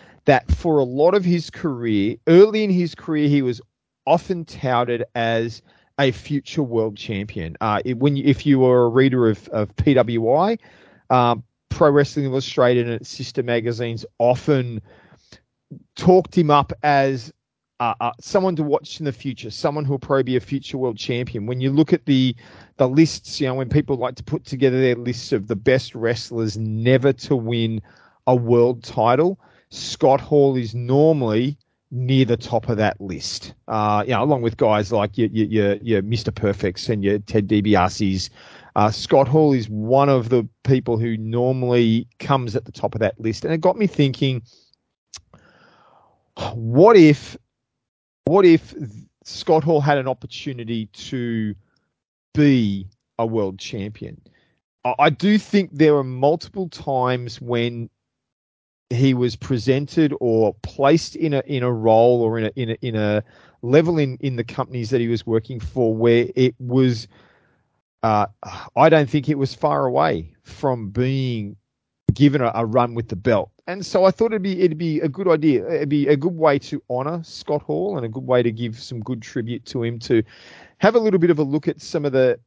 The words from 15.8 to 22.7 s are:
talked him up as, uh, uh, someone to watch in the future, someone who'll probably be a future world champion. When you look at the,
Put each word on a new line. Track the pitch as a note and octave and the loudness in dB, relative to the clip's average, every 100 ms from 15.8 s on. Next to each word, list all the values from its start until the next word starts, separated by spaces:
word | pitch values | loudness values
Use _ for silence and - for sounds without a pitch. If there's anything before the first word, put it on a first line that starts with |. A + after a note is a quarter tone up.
| _ - | _ -2
talked | F3 F#3 F3 F#3 | 4 4 4 0
him | D3+ | 4
up | D3 C3+ - | 4 2 -4
as, | D3 C#3 C3+ C3 A#2 _ _ _ _ - | 0 2 2 -2 -10 _ _ _ _ -6
uh, | A#2+ - | -6 -4
uh, | A#2 - | -6 -8
someone | - G3+ F#3+ D#3+ | -4 -2 0 -2
to | |
watch | D3 D3 D3 - | -2 -2 -4 -10
in | |
the | D3+ | -8
future, | A#2+ C#3 A#2 A2+ | -6 -10 -10 -14
someone | - D#3 D3+ | -6 -4 -4
who'll | C#3 C3+ | -4 -6
probably | - C3+ | -2 0
be | A#2+ B2+ | 0 -2
a | |
future | - C#3 - C3+ | -4 -10 -8 -6
world | B2+ G#2+ | -6 -6
champion. | - B2 B2 A#2 G#2 | -6 -6 -6 -8 -8
When | B2+ | -4
you | C3 | -2
look | C#3 D#3 | 2 2
at | E3+ - | 0 2
the, | C3 C3 A#2 - - - | 2 2 -2 -14 -20 -20